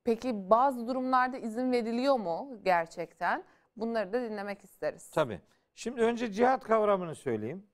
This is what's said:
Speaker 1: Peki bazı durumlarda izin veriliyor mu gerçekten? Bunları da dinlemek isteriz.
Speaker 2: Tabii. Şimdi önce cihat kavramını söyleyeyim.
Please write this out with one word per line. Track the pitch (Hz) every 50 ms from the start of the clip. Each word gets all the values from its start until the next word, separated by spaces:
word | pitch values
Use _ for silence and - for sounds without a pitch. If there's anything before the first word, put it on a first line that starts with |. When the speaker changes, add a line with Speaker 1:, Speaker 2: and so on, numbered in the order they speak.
| _
Speaker 1:
Peki | - 226 220 - 254 240 208 190 185
bazı | 214 226 254 285 269 240 233 220
durumlarda | 262 262 254 254 254 254 247 254 247 269
izin | - 233 214 226 254 254 254
veriliyor | 240 226 220 233 233 247 285 277
mu | 247 208 175 165 170 233 285 262 208 -
gerçekten? | 185 180 170 165 165 - - 170 160 - _ 175 175 214 302 381 - _ _ _ _ _
Bunları | 226 208 226 233 226 208 180 196
da | 247
dinlemek | 247 226 214 208 196 202 202 - -
isteriz. | - - _ - 151 131 165 - -
Speaker 2:
Tabii. | - 170 156 123 107 82 - _ _ _ _ _ _
Şimdi | - - 226 254 254
önce | 226 226 240 226 240 233 196
cihat | 196 240 247 269 254 -
kavramını | - 226 226 214 208 202 190 180 165 147
söyleyeyim. | - - 139 117 107 107 113 151 196 202 _